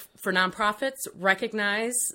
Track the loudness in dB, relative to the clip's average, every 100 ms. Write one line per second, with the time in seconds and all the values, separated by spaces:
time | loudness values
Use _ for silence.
0 | -14 -6 0 2 2 2 0 2 -2 -4
1 | -10 0 2 2 0 -2 0 0 0 -2
2 | -4